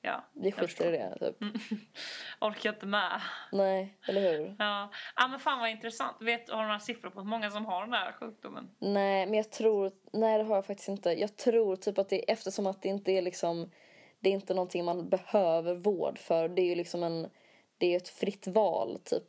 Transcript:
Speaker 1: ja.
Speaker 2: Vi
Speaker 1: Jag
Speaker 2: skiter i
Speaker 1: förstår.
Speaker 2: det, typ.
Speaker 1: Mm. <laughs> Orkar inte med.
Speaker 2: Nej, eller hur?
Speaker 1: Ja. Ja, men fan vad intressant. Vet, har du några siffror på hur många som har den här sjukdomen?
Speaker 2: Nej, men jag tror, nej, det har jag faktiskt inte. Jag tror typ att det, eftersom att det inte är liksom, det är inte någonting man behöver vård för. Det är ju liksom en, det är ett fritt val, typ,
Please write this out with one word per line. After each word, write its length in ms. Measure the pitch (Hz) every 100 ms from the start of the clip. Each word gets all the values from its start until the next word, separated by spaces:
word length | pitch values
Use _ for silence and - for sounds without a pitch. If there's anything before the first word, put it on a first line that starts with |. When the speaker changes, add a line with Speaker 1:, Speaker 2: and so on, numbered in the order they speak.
Speaker 1:
ja. 220 | - - -
Speaker 2:
Vi 160 | - 196
Speaker 1:
Jag 40 |
Speaker 2:
skiter 100 | 202
i 40 | 170
Speaker 1:
förstår. 240 | - 170
Speaker 2:
det, 260 | 160 95 -
typ. 220 | - -
Speaker 1:
Mm. 120 | 208 214 - 214 - -
<laughs> 400 | - - - -
Orkar 280 | 214 208 214
inte 120 | 214 196
med. 360 | 202 180 185 185 - -
Speaker 2:
Nej, 460 | 196 190 190 196 - -
eller 140 | 196 190
hur? 240 | 151 180 208
Speaker 1:
Ja. 320 | 208 202 208 - - -
Ja, 120 | 254
men 120 | 277
fan 200 | 302 262
vad 100 | 226
intressant. 480 | 220 226 226 240 -
Vet, 280 | 226 233 233
har 120 | 220
du 60 | 214
några 120 | 208
siffror 300 | 226 220 -
på 100 | 196
hur 80 | 196
många 240 | 226 208
som 140 | 208 220
har 160 | 185
den 120 | 220
här 180 | 233 180
sjukdomen? 580 | - 233 214 - - 185 -
Speaker 2:
Nej, 460 | 196 202 196 196 190
men 80 |
jag 160 | 214 214
tror, 400 | - 220 202 196 196 _
nej, 260 | 214 220 214
det 60 |
har 120 | 214 196
jag 100 | 196
faktiskt 240 | 202 -
inte. 200 | 196 175
Jag 240 | 165 208 -
tror 380 | 247 226 208 185
typ 220 | 208 196
att 120 | 196
det, 220 | 190 -
eftersom 360 | 220 190 208 190
att 140 | 202
det 80 | 190
inte 220 | 202 196
är 100 | 190
liksom, 500 | 180 175 170 170 165 - - - - _
det 100 | 196
är 40 |
inte 200 | 196 196
någonting 320 | 185 180 180 175
man 240 | 175 -
behöver 640 | 185 - 208 175 165 165 180
vård 440 | 208 180 143 131
för. 280 | - 165 165
Det 140 | 180
är 40 | 180
ju 60 | 175
liksom 280 | 170 175
en, 260 | 170 165 160 - _ _ _ -
det 160 | 180
är 40 | 180
ett 120 | 180
fritt 380 | - 196 - 190
val, 520 | 220 196 - - -
typ, 200 | - -